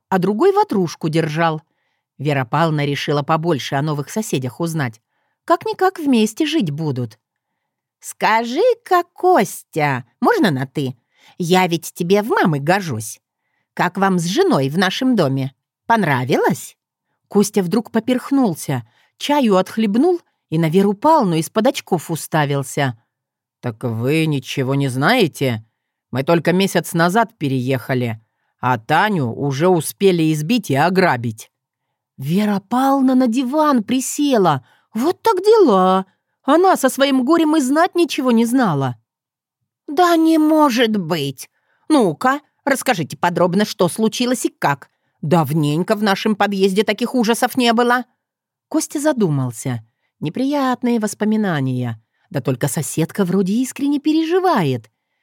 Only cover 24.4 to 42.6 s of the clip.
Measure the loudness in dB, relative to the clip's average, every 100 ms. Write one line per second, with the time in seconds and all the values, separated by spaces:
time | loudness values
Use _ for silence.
24.4 | -4 -4 -2 -2 -2 -2 0 2 0 0
25.4 | -4 -4 -8 _ _ _ _ -4 0 0
26.4 | 2 0 0 -2 -4 0 0 0 -2 -4
27.4 | -4 -2 -2 -4 -2 -4 -4 -6 _ _
28.4 | _ _ -2 -2 0 0 2 0 -4 -4
29.4 | -4 0 2 2 -2 0 2 2 2 0
30.4 | -2 -2 0 0 2 2 2 0 -4 -8
31.4 | -14 _ _ _ _ _ _ -12 -4 -2
32.4 | 0 -2 -2 0 2 2 2 2 2 0
33.4 | -2 0 2 2 0 -4 -4 -2 0 2
34.4 | 2 0 -4 _ _ -4 -2 0 0 2
35.4 | 4 6 6 6 4 2 -2 _ _ _
36.4 | 0 4 4 4 0 0 0 2 2 2
37.4 | 4 2 2 2 2 0 -2 0 0 2
38.4 | 2 2 2 0 -2 -6 _ _ _ _
39.4 | _ _ _ _ -6 0 2 4 4 4
40.4 | 4 4 4 2 0 0 -2 -2 -4 -8
41.4 | -16 _ _ _ 0 2 2 0 0 -2
42.4 | -6 _